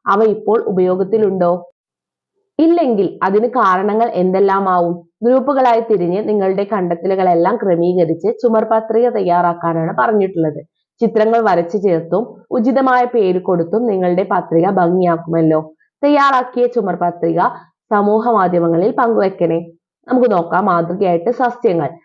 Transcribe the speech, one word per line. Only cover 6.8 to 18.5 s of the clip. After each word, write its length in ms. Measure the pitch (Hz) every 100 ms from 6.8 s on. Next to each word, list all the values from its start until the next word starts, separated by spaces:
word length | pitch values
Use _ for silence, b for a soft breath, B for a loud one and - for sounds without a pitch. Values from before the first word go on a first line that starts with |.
| 175 170 190 190 185 170 180 240
ക്രമീകരിച്ച് 720 | 202 170 175 180 165 165 208 226
ചുമർ 220 | 240 220 220
പത്രിക 380 | 220 220 226 240
തയ്യാറാക്കാനാണ് 880 | 226 180 175 175 170 170 165 165 -
പറഞ്ഞിട്ടുള്ളത്. 680 | - 214 190 175 156 147 - _ _ _
ചിത്രങ്ങൾ 500 | 233 226 214 233 214
വരച്ചു 260 | 170 170 208
ചേർത്തും 680 | 196 165 160 180 247 - _
ഉചിതമായ 540 | 254 226 269 262 254 247
പേര് 360 | 240 190 180
കൊടുത്തും 460 | 180 196 165 214 240
നിങ്ങളുടെ 400 | 190 180 175 190
പത്രിക 380 | 190 - 165 185
ഭംഗിയാക്കുമല്ലോ. 1040 | 190 170 185 180 165 165 165 160 156 156 b b _
തയ്യാറാക്കിയ 640 | 285 294 277 254 247 247 240
ചുമർ 280 | 240 190 175
പത്രിക 440 | 175 170 165 165 - B B _ _
സമൂഹ 400 | 208 208 214 240
മാധ്യമങ്ങളിൽ 640 | 220 180